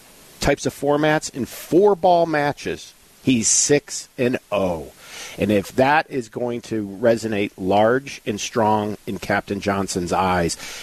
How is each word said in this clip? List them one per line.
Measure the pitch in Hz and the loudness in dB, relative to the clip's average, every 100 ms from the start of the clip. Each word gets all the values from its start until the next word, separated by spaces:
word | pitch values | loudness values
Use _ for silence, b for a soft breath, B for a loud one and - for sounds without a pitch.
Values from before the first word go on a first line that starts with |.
| - - - - | -20 -20 -20 -6
types | - 143 | -2 0
of | 131 | -2
formats, | - 143 147 151 156 - | -4 0 2 2 2 -2
in | 139 | -6
four | 110 - - 160 208 | -8 -8 0 4 6
ball | 190 185 175 | 4 4 4
matches, | 165 151 143 - - 80 - - _ _ | 4 2 0 -2 -6 -8 -10 -20 _ _
he's | - 123 101 | 0 2 2
six | - - 143 - - - - | 2 2 2 0 -10 -12 -4
and | 127 127 - | -2 -2 -4
oh. | 101 95 82 69 - B B B B | -2 -2 -4 -8 -16 B B B B
And | 98 | 0
if | 104 90 110 | 0 0 0
that | 131 151 - | 2 2 0
is | 139 110 | -4 -8
going | 113 120 120 | -6 -6 -6
to | - 110 101 95 | -6 -6 -6 0
resonate | 117 117 110 104 101 - | 2 2 0 -2 -2 -4
large | 92 101 110 131 139 - - | 0 4 4 2 -2 -10 -8
and | 104 | -6
strong | - 120 107 107 104 101 - | -4 0 2 2 0 -6 -8
in | 95 | -8
Captain | - 101 - 101 | -2 -2 -2 -4
Johnson's | 98 98 95 95 87 | -2 -2 -2 -4 -2
eyes | 90 92 90 85 - B B | 0 2 2 0 -4 B B